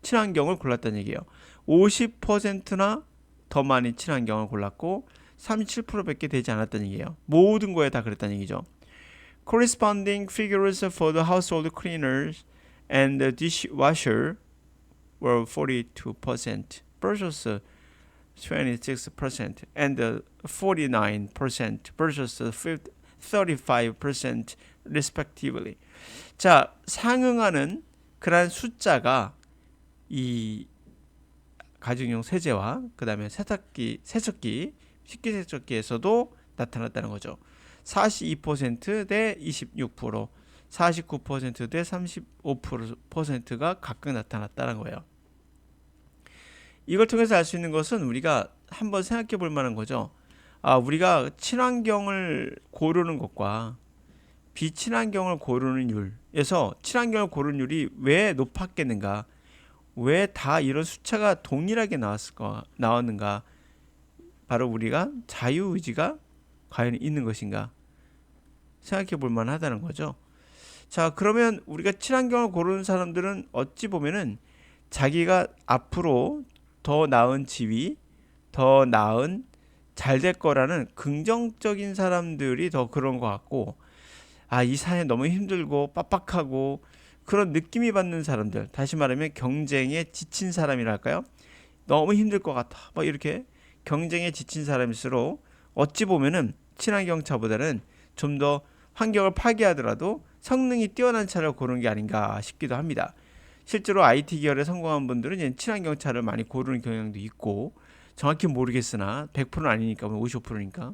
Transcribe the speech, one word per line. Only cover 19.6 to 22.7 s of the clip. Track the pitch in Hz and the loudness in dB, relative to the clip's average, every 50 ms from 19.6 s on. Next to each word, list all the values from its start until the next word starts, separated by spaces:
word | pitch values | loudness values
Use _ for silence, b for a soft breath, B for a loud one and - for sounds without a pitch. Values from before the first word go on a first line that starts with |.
| - _ - | -18 _ -4
and | 151 147 139 139 - 117 113 113 110 - _ _ _ - | -2 -2 0 0 0 -2 -2 -2 -4 -8 _ _ _ -14
forty-nine | - - - 190 196 190 160 151 135 127 110 107 104 107 104 101 101 - | -14 -10 -4 0 0 0 2 0 0 2 2 2 2 0 -4 -6 -8 -6
percent | - 139 131 - - 123 110 107 107 - - - | -4 -4 -4 -2 -4 -4 -4 -4 -8 -10 -16 -4
versus | - 156 165 143 143 135 117 - - | -2 -2 -2 0 -2 -6 -6 -6 -6
fif-, | 120 117 110 - - 165 | -6 -6 -6 -6 -6 -6